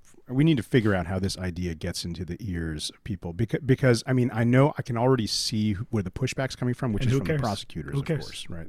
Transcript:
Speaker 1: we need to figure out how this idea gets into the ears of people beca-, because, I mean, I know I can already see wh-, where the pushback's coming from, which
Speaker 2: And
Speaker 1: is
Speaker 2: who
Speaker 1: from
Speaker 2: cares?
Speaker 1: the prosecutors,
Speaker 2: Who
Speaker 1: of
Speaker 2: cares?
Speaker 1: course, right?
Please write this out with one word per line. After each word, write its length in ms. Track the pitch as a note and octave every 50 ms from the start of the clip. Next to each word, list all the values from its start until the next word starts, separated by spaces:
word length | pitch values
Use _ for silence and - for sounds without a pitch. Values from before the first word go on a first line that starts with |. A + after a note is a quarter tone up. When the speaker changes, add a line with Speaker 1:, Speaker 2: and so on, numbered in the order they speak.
| - - - - - -
Speaker 1:
we 140 | B2 C3 D3
need 140 | E3 D#3
to 60 | A#2 F#2+
figure 300 | - - B2+ G#2 A2 G2
out 140 | F2+ E2+
how 120 | E2+ G2 F#2
this 180 | F#2+ F#2+ -
idea 360 | - F#2 F2+ E2 E2+ F2+ F2 E2
gets 320 | D2+ - F2 E2 - -
into 200 | F2 E2 D#2 F#2
the 120 | D#2 F2 -
ears 520 | - G2+ F2 E2+ E2 D#2+ D#2 D#2 - -
of 120 | - _ -
people 300 | - G2+ - - F2 E2+
beca-, 320 | F2+ A2 - - - C#3
because, 380 | A#2+ C3 - C#3 B2+ A#2+ A2 -
I 80 | C3+ C3
mean, 160 | B2+ A#2+ B2+ -
I 100 | A2+ A#2
know 300 | A#2+ B2 C3 C#3 D3+ -
I 40 | - -
can 140 | - A#2+
already 280 | A2+ A#2+ C3 C3+ A#2+ G#2
see 480 | - - - - - A2+ G#2+ G#2+ G#2+ G2+
wh-, 180 | F2+ A2 -
where 120 | A#2 G#2+ F2+
the 80 | F2+
pushback's 440 | - - C3+ A#2+ - - C3+ B2+ -
coming 180 | - B2 B2 B2
from, 180 | - C3+ B2 G#2
which 100 | G2 -
Speaker 2:
And 80 | A#2
Speaker 1:
is 20 | C3
Speaker 2:
who 60 | C#3
Speaker 1:
from 80 | -
Speaker 2:
cares? 120 | - D#3+ D3
Speaker 1:
the 40 | B2
prosecutors, 500 | A2 G2 - - - - E3 C#3+ C3+ C#3+
Speaker 2:
Who 60 | C#3
Speaker 1:
of 40 | C3+
Speaker 2:
cares? 200 | - D#3+ C3 -
Speaker 1:
course, 240 | - - - - -
right? 180 | F2 E2+ E2